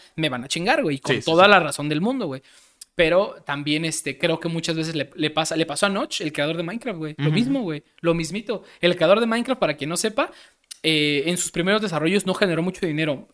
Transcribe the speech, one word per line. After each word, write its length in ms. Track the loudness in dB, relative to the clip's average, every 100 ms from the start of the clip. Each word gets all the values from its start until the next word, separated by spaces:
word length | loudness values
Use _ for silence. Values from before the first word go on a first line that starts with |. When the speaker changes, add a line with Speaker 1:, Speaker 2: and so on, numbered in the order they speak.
| -10 -4
Speaker 1:
me 140 | -2
van 140 | -2
a 40 | -4
chingar, 340 | -2 0 2
güey, 160 | 0 -2
con 160 | -2 -2
Speaker 2:
Sí, 40 |
sí, 40 | 2
Speaker 1:
toda 200 | 6 8
Speaker 2:
sí. 60 |
Speaker 1:
la 80 | 8
razón 280 | 4 -2 -4
del 140 | -2
mundo, 240 | -2 -2 -6
güey. 160 | -8 -14 -20 -20 -20 -6 0
Pero 400 | 4 4 2 -2 -8
también, 400 | -4 -2 0 -2
este, 320 | -4 -6 -2
creo 220 | -2 0
que 80 | -2
muchas 260 | -4 -4 -4
veces 200 | -4 -4
le, 160 | -6
le 160 | -4 -2
pasa, 260 | -2 -2 -2
le 120 | -2
pasó 180 | 0 0
a 40 |
Notch, 320 | 0 -4 -6
el 120 | -6
creador 240 | -2 -2 -4
de 60 |
Minecraft, 340 | -6 -8 -8 -8
güey. 160 | -8 -2
Lo 60 | 0
Speaker 2:
Ujú. 80 | 2
Speaker 1:
mismo, 260 | 2 -2
güey. 220 | -4 -8 -12 _
Lo 160 | 0 0
mismito. 480 | -2 -6 -6 -8 -10 0
El 140 | 0 4
creador 240 | 4 6
de 80 | 4
Minecraft, 320 | 0 -2 0
para 180 | -2 -2
quien 140 | -4
no 60 | -2
sepa, 340 | -2 -2 -4 -6 -20 _ -20 -4
eh, 400 | 0 2 2 2 0
en 100 | -2
sus 140 | -2
primeros 280 | -2 0 0
desarrollos 460 | 0 -2 2 2 0
no 80 |
generó 300 | 0 0 0
mucho 240 | -2 -2 -4
dinero. 400 | -2 -2 -4 -8